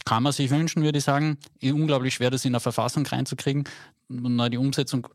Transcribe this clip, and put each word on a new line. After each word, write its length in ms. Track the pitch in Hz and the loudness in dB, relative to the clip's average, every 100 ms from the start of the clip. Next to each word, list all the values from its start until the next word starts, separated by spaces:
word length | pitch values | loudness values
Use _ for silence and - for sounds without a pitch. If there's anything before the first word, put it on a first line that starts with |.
Kann 200 | - 113 | -2 2
man 80 | 135 | 2
sich 180 | 135 139 | 0 0
wünschen, 320 | 143 165 165 | 2 0 2
würde 160 | 151 147 | 2 2
ich 60 | |
sagen. 340 | 139 139 156 147 - _ | 2 2 2 -2 -8 _
Ist 120 | 131 | 0
unglaublich 420 | 151 156 139 127 | 2 2 2 0
schwer, 180 | - 127 | 0 0
das 120 | 127 | 0
in 60 | 135 | 0
der 100 | 123 | 0
Verfassung 460 | 123 117 117 - 139 | 0 0 0 0 0
reinzukriegen. 560 | 127 135 135 - 139 143 - - _ _ | -2 -2 -4 -2 -2 -4 -10 -20 _ _
Und 260 | 127 123 | -6 0
noch 140 | 120 120 | 0 0
die 100 | 120 | 0
Umsetzung 480 | 135 135 139 131 117 | 0 0 0 -2 -4